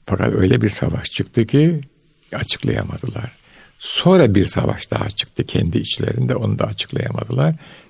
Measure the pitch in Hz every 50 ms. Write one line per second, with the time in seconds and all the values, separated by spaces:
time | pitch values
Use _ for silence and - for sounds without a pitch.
0 | - - 101 - - 117 - - 92 - 120 117 110 101 - - - - - -
1 | - - - - - - - 120 110 - - 143 156 170 170 147 - - _ _
2 | _ _ _ _ _ - - - - - - - - - - - - - - -
3 | - 117 110 117 113 - - _ _ _ - - - - _ - - - - -
4 | - 175 190 180 143 107 92 101 85 80 - - 58 52 - - - - - 53
5 | - - - - - - - - - - - - - 85 - - - - - -
6 | - - - 123 127 123 123 - 110 104 104 - - 107 104 - - - - -
7 | - - 113 113 - - 123 131 147 160 160 - - - - - -